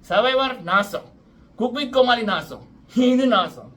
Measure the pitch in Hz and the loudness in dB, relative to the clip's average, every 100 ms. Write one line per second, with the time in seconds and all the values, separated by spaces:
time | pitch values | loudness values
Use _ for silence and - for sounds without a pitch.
0 | - 185 247 262 262 240 170 190 202 156 | 0 0 0 0 -2 -6 -2 -2 -2 -8
1 | - - _ - - - 233 254 294 262 | -12 -20 _ -20 -20 -6 -4 -4 -2 2
2 | 254 240 208 170 156 123 - - - 240 | 2 2 -2 -4 -6 -18 -20 -20 -6 2
3 | 247 254 262 202 165 - - | 2 4 2 2 0 -8 -20